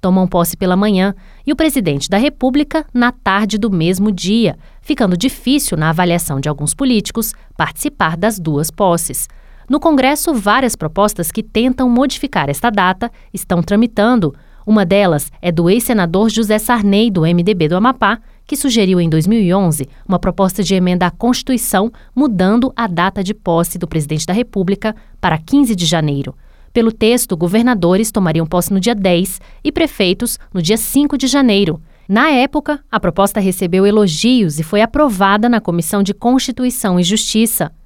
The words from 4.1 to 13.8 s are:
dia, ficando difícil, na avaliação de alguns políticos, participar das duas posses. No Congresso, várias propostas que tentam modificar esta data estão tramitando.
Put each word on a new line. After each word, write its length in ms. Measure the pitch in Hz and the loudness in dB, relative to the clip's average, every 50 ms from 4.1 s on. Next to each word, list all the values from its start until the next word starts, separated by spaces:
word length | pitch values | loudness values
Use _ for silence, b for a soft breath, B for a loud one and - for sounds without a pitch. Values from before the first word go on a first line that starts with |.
dia, 460 | 202 175 151 175 208 233 226 175 135 b b b b b | 0 -2 -2 0 0 2 2 0 -2 b b b b b
ficando 360 | b - 302 - 247 190 180 175 | b -6 -2 0 0 0 0 0
difícil, 600 | - 185 - - - 240 269 294 - - - 156 | -2 -2 -4 -4 -2 0 0 0 0 -2 -2 -2
na 120 | 156 160 | 0 0
avaliação 500 | 160 160 180 175 170 175 - - 143 135 | 0 2 2 2 0 0 -2 -4 -4 -4
de 100 | 139 151 | -2 -4
alguns 240 | 151 139 135 156 - | -4 -4 -4 -6 -4
políticos, 600 | - 277 262 247 214 202 - - 226 220 - - b b b b | -2 0 0 0 0 -2 -2 -6 -6 -6 -6 -8 b b b b
participar 600 | - 165 - - - - 294 - - 190 156 165 160 | -4 -4 -4 -4 -6 -8 -8 -2 0 -2 -2 0 0
das 200 | 180 220 220 202 | -2 -2 -2 -2
duas 300 | 165 160 151 143 156 156 | -4 -2 -2 -2 -2 -4
posses. 580 | - - 208 190 170 170 - - - - - - b b b b b b b b | -2 0 2 2 2 0 -2 -4 -8 -8 -10 -10 b b b b b b b b
No 100 | 254 302 | -2 0
Congresso, 540 | - 330 311 262 254 262 294 285 - 349 311 | 2 2 2 4 4 2 2 0 -2 -2 -2
várias 420 | 240 190 202 208 254 277 240 - | 0 2 2 2 2 2 0 -2
propostas 560 | - - 156 160 196 202 208 214 - 170 160 | -2 -6 -6 0 0 0 0 0 -2 -6 -6
que 100 | - 220 | -6 -8
tentam 480 | 220 - - 214 233 262 254 254 262 254 | -8 -4 -2 0 0 0 0 0 0 2
modificar 600 | 240 240 269 285 - - - 277 - 196 147 139 | 2 2 2 0 -2 -4 -8 -4 -2 -2 -2 -2
esta 200 | 143 - - 240 | -2 -2 -2 0
data 420 | 220 202 185 180 185 - - 240 b b b b b | 0 2 2 2 0 -2 -6 -8 b b b b b
estão 300 | 190 - - 190 175 170 | -14 -4 -2 -2 -2 0
tramitando. 720 | - 202 208 | 0 2 2